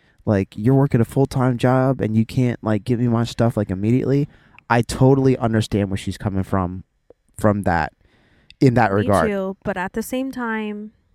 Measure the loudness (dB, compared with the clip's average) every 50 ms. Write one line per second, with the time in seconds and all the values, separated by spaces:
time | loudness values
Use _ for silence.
0 | _ _ _ _ _ 0 0 0 0 -2 -6 -2 0 2 4 4 4 2 2 0
1 | 0 0 2 0 0 0 0 0 0 0 0 0 2 2 2 2 2 0 0 0
2 | -2 0 0 0 0 0 0 0 0 0 -2 -4 -2 -2 -2 -2 -2 -2 -2 0
3 | 0 0 0 0 -2 -4 -2 0 0 0 2 0 -2 -2 -4 -2 0 0 0 0
4 | 2 0 0 0 0 -4 -8 -18 _ _ _ -20 _ _ 0 0 0 -2 0 2
5 | 4 4 4 4 4 2 2 2 0 0 0 0 -2 0 -2 -2 -2 -2 -4 -6
6 | -6 -8 -10 -6 -6 -4 -4 -4 -4 -2 -2 -2 -2 -2 -6 -10 -14 _ _ _
7 | _ _ -20 _ _ _ _ -2 0 0 0 2 0 0 0 0 -2 -4 -6 _
8 | _ _ _ _ _ _ _ _ _ _ -4 _ 2 4 4 4 2 2 2 0
9 | 2 2 2 2 2 2 0 -2 -4 -6 -8 -8 _ -6 -6 -4 -6 -6 -6 -8
10 | -8 -6 -6 -6 -6 -6 -8 -8 -6 -6 -6 -6 -6 -8 -10 -10 -14 -16 -20 _
11 | _ _ _